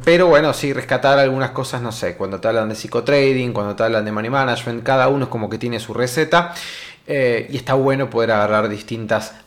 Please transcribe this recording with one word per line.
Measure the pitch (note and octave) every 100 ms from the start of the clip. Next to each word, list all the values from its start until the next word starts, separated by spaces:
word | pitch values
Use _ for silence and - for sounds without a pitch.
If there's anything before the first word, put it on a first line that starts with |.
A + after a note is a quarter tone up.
pero | - E3+ F3+
bueno, | D3 D3+
sí, | C3 C#3+
rescatar | C3+ A#2+ C3 C#3 C#3
algunas | C3+ C3 B2+
cosas, | - B2+ B2+
no | A#2
sé, | A2 F2+ F2
cuando | G2 F#2+
te | G#2
hablan | A2+ G#2+
de | G#2+
psicotrading, | - A#2+ A#2 C#3+ C3+ B2+ B2
cuando | G#2+ G#2 G#2
te |
hablan | A2+ A2+
de | G#2+
money | G#2+ A2
management, | C#3 C3 A#2 - A#2
cada | A#2 C3+ C3
uno | C#3
es | B2+
como | B2 G#2
que | G#2+
tiene | A#2+ A#2
su | A#2
receta, | A2 B2 D#3+ D#3 F3 F3 - - - - - -
eh, | C#3+ B2+ A#2 A2
y | C#3
está | -
bueno | C3+ C3+ C3+ C3
poder | A#2 A2+
agarrar | G#2+ G#2 G#2+ A2
distintas | G#2 - A2+ A2 G#2+ - -